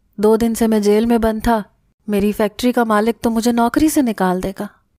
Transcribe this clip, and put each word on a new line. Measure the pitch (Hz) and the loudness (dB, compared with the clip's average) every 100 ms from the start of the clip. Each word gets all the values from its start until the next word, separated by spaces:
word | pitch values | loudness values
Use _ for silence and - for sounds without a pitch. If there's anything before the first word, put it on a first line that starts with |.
| _ - | _ -2
दो | 214 220 | 2 2
दिन | 233 | 0
से | 220 226 | 0 0
मैं | 220 | 2
जेल | 208 208 233 | 2 2 2
में | 233 | 0
बंद | 220 220 240 | 0 -2 0
था। | 226 202 _ _ _ - | -2 -4 _ _ _ -6
मेरी | 202 208 | -2 0
फैक्ट्री | 202 208 - 247 | 0 -2 -2 -2
का | 247 226 | 0 0
मालिक | 208 226 214 | 0 0 -2
तो | 240 | -2
मुझे | 226 226 | -2 0
नौकरी | 233 233 - 311 | 2 0 2 0
से | 302 | 2
निकाल | 247 214 185 180 | 0 0 -2 -2
देगा। | 185 - 208 - _ | -4 -8 -12 -14 _